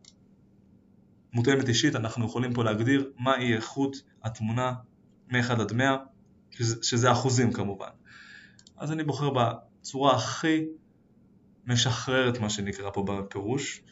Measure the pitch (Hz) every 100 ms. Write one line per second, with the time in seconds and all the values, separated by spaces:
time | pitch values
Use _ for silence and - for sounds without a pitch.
0 | - _ _ _ _ _ _ _ _ _
1 | _ _ _ 117 120 139 123 117 113 120
2 | 110 120 110 120 123 120 110 107 117 139
3 | 135 - 123 131 123 110 110 135 139 135
4 | - _ 110 117 110 117 127 123 - _
5 | _ _ - 127 120 113 107 120 135 135
6 | - _ _ _ _ - 117 113 - 123
7 | 123 120 135 120 117 101 98 98 - -
8 | - - - - - - - - 143 160
9 | 147 131 143 131 113 - - _ - 135
10 | 139 127 - - 165 160 156 - _ _
11 | _ _ _ _ _ _ 120 120 117 117
12 | - 131 127 117 107 104 101 98 98 101
13 | 98 98 98 101 101 139 - - -